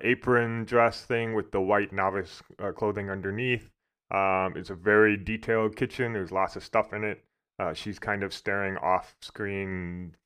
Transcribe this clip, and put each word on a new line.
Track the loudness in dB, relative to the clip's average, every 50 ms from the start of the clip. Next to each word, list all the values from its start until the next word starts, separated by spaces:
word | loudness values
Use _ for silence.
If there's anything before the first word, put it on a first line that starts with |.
apron | 0 0 0 0 2 2 4 4 4 2 -2 -4 -2
dress | 2 4 6 6 6 4 0 -6
thing | -4 -2 -2 -2 -2 -2
with | -2 -2 -2
the | 0 0
white | 2 4 2 2 2 0 -2
novice, | 0 0 0 0 -2 -6 -6 -10 -20 -20 -20 -14 -8
uh, | -8 -8
clothing | -6 -2 -2 -2 -2 -2 -4 -6
underneath. | -6 -4 -4 -4 -4 -2 -2 -2 -2 -2 -4 -10 _ _ _ _ _ _ _ -4
Um, | 0 2 2 2 2 2 0 0 -4
it's | -6 -8 -10
a | -10
very | -2 2 6 8 8 8 8 6 2
detailed | -2 -4 -6 -4 -2 0 0 2 2 0 -2
kitchen. | -2 -4 -4 -2 -4 -4 -2 -2
There's | -4 -4 -2
lots | 0 0 0 0 -2
of | -6 -6
stuff | 0 2 2 2 0 -2
in | -6 -4
it. | -4 -6 -8 _ _ _ _ _ _ _ -6
Uh, | -4 -4 -4
she's | -6 -8 -10 -10 -8
kind | -4 -4 -2 -2 -2
of | -4 -6
staring | -6 -4 -4 -2 -2 -2 -2 -4 -2
off | 0 2 2 2 0 -4 -18 -20
screen | -20 -16 -10 -8 -6 -4 -4 -4 -4 -4 -4 -6 -6 -6 -8 -8 -10 -12 -16 _ _